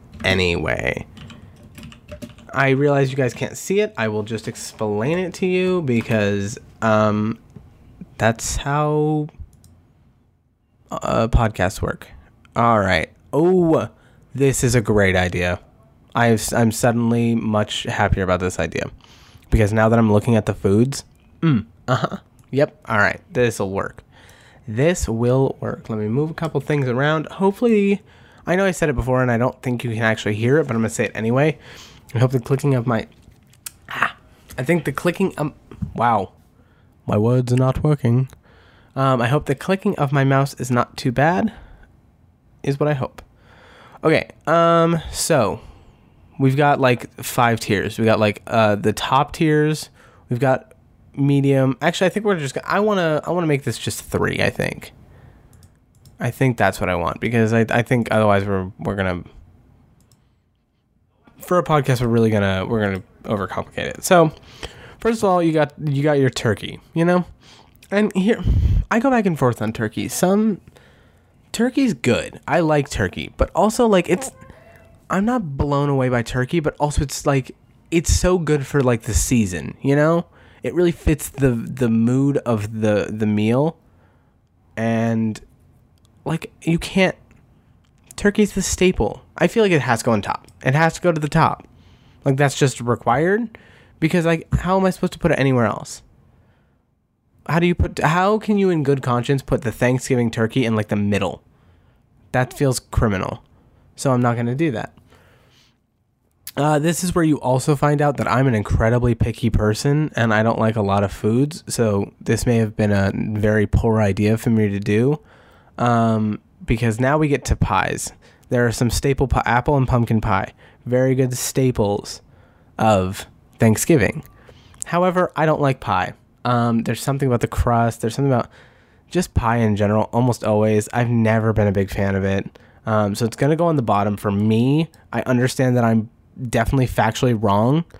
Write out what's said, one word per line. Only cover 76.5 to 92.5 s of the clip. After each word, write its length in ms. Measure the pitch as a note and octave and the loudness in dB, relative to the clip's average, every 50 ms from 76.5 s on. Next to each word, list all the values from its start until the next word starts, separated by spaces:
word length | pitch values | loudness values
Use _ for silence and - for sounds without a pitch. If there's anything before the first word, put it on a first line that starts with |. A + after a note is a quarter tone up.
| - E3+ | -2 -2
but 140 | D3 D3+ - - | -2 -2 -4 -2
also 220 | D3 D3 C#3 - | -4 -2 0 -2
it's, 240 | D3+ C3+ - - - | -2 -2 -6 -4 -2
like, 280 | D3 C#3 C3+ C3 - - _ _ _ _ _ _ - | 0 0 0 0 -4 -14 _ _ _ _ _ _ -2
it's 220 | E3 E3+ - - | 0 0 2 4
so 260 | - - - F3+ F3+ F3+ | 2 4 4 2 2 2
good 280 | D#3+ D3 D3+ C#3+ C3 | 2 0 0 0 0
for, 140 | - - C#3+ | 0 0 2
like, 220 | B2+ B2+ A#2+ A2+ | 2 2 2 0
the 120 | - - G2+ | -2 -4 -2
season, 640 | - - - C3 A#2 A2 F2+ F2+ D#2 C#2 - - - | -2 0 2 2 2 2 0 -2 -6 -8 -10 -12 -6
you 120 | - C3+ C#3 | -2 0 2
know? 320 | D3 D3 D#3+ E3+ E3+ E3+ _ _ - - - - - - | 2 2 2 2 0 -2 _ _ -20 -20 -20 -20 -10 -8
It 100 | B2+ A#2+ | -4 0
really 160 | E3+ F3+ E3+ | 0 0 0
fits 380 | E3 - - - D#3 C#3 - - | 0 0 0 0 0 0 -2 -12
the, 220 | - - C#3 C3 | -6 0 0 0
the 380 | A#2+ A2+ - - B2+ C3 B2+ A2+ | 0 0 -4 -8 -4 -2 0 0
mood 500 | A2+ A2+ A2+ A#2+ B2 C3+ C#3 C#3+ C#3 C#3+ | 2 2 2 2 2 2 0 0 0 -2
of 420 | - A#2+ A#2 G#2 G#2 A2 A2+ A2 | -2 -2 -2 -2 -4 -6 -6 -2
the, 260 | G#2+ G#2+ G#2 G2+ - - | 0 0 2 0 0 -2
the 180 | G#2+ G#2+ A2 | -4 -2 -2
meal. 500 | G#2+ G#2 G#2 G#2+ A2 A#2 C3 D3 E3 - _ _ _ _ _ _ _ _ _ _ _ _ _ _ _ _ _ _ _ - | 0 0 2 2 2 2 2 0 -2 -4 _ _ _ _ _ _ _ _ _ _ _ _ _ _ _ _ _ _ _ -8
And, 640 | - A2+ A2+ A2+ A2+ A#2 A#2 A2+ A2+ A2+ A2 G#2+ - - - _ _ _ _ _ _ _ _ _ _ _ _ _ _ - | -4 -2 -2 0 0 0 0 0 0 -2 -4 -4 -8 -14 -20 _ _ _ _ _ _ _ _ _ _ _ _ _ _ -8
like, 260 | C#3+ D#3+ E3 - - _ _ | -6 -6 -6 -8 -10 _ _
you 180 | - E3 E3 E3 | -2 -2 -2 -2
can't, 340 | - - - G3 F#3 E3+ - _ _ _ _ _ _ _ _ _ _ _ _ _ _ _ _ _ _ _ - | -2 -2 0 2 2 2 0 _ _ _ _ _ _ _ _ _ _ _ _ _ _ _ _ _ _ _ -12
turkey's 380 | - - G3+ G3 G#3+ G#3 G3 - | -2 -2 -2 2 2 0 0 0
the 80 | G3 | -4
staple. 600 | F3+ - - - F#3 F#3 F3+ - A2 - - - - _ - - | -4 -4 -2 2 2 2 2 2 -2 -4 -4 -10 -16 _ -4 -2
I 80 | E3+ | -2
feel 160 | F3 - A#3 | 0 2 2
like 80 | G#3+ G3 | 2 2
it 120 | F3 C#3+ | 2 0
has 180 | B2 B2+ A#2+ A2+ | 2 0 -2 0
to 60 | - | 0
go 60 | B2+ | 0
on 100 | A2+ G#2 | 0 0
top. 260 | F#2 - - - - - - - - | -2 -4 -8 -8 -10 -18 -18 -4 -2
It 100 | C3 C3 | 0 2
has 200 | D#3 E3 E3 - | 2 2 2 0
to 60 | - | 0
go 120 | - F3+ | -2 0
to 80 | E3 D#3 | 0 0
the 80 | D3+ C#3+ | -2 0
top. 400 | - E3 D3 A2+ - - - - - - - - - _ _ - - - - | 2 2 2 2 0 -4 -12 -20 -20 -20 -20 -20 -20 _ _ -20 -18 -6 -2
Like, 120 | C#3+ C3+ | -2 0
that's 220 | C3 D3 C3+ | 2 2 0